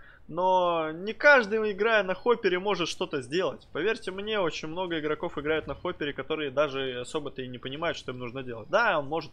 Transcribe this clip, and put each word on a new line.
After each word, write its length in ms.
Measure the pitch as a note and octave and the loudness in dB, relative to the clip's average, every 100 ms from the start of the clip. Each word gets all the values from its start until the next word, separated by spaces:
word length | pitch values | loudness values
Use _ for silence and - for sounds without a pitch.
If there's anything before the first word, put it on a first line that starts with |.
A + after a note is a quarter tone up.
| - - - | -18 -20 -10
Но 640 | D#3 F#3 F#3 F3 E3+ D#3 | 0 4 4 4 2 0
не 220 | D#3+ G3+ | -4 -6
каждый, 580 | G#3+ D4 C#4 G3+ A3 G#3+ | 4 8 8 6 0 0
играя 320 | G3 A3 A3 | 2 4 4
на 100 | F#3+ | 2
хоппере, 460 | F#3 A#3+ A3+ F#3+ F3+ | 0 2 4 4 2
может 280 | G3 F#3 D#3+ | 2 0 0
что-то 340 | - F#3 D3 | -2 -4 -4
сделать. 460 | A#2+ D#3+ E3+ - - | -2 -2 -2 -4 -8
Поверьте 380 | C#3 F#3+ A3+ - | -4 -2 -2 -4
мне, 280 | F#3 G#3 G#3+ | -6 -2 0
очень 300 | E3+ - D#3 | 0 -2 -6
много 300 | E3 F3+ E3 | -4 -2 -2
игроков 380 | D3+ D3+ F3 D#3+ | -2 -2 -4 -4
играют 300 | D3 D#3 D3 | 0 0 -2
на 80 | C3+ | -6
хоппере, 380 | F3+ F3 D3 | -6 -4 -4
которые 380 | C3+ B2+ D#3 D3 | -4 -4 -4 -2
даже 500 | B2+ D3+ C3+ C3+ B2 | 2 2 0 -4 -4
особо-то 400 | B2 D#3+ C#3 C3 | -6 -6 -6 -8
и 60 | B2+ | -10
не 100 | B2 | -8
понимают, 400 | C3 C#3+ E3 C#3 | -10 -4 -4 -4
что 140 | - | -6
им 80 | B2+ | -8
нужно 240 | B2 C3 | -8 -8
делать. 260 | B2+ A2+ G#2+ | -8 -10 0
Да, 300 | F#3 A#3 E3 | 2 4 2
он 80 | C#3 | 0
может 240 | D#3+ - | -4 -6